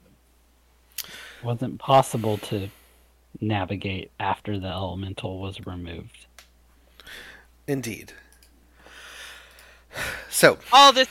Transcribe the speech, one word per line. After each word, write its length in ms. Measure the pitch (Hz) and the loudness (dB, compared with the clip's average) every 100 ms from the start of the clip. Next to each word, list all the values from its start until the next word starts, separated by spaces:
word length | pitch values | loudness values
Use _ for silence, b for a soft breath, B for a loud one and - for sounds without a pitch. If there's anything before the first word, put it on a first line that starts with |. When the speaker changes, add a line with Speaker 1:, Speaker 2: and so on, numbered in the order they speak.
Speaker 1:
them. 1040 | - - _ _ _ _ _ _ _ - - B B B | -20 -20 _ _ _ _ _ _ _ -12 -12 B B B
Speaker 2:
Wasn't 360 | 117 120 123 71 | -6 -4 -6 -6
possible 580 | - 135 131 127 110 104 | 4 6 6 0 0 -2
to 300 | - 107 98 - - - - _ _ - | -2 -6 -6 -12 -20 -20 -20 _ _ -6
navigate 680 | 107 104 92 98 101 95 - - | -2 -2 -2 -4 -6 -8 -10 -6
after 380 | 101 95 - 101 | -4 -4 -4 -6
the 100 | 92 | -6
elemental 720 | 90 95 92 95 95 - 92 | -6 -6 -6 -8 -8 -8 -8
was 180 | 98 95 90 | -10 -10 -12
removed. 600 | 90 85 85 98 - - - - _ _ - - - B B B B B - - | -10 -10 -12 -14 -20 -20 -20 -20 _ _ -20 -20 -20 B B B B B -12 -4
Speaker 3:
Indeed. 460 | 139 117 104 - - - - - - - - B B B B B B B B B B B B B B B | -4 -4 -8 -12 -20 -20 -20 -20 -20 -20 -20 B B B B B B B B B B B B B B B
So 300 | - 156 - - | 6 6 6 6
Speaker 4:
all 200 | 262 277 | 10 10
this 160 | 254 262 | 10 4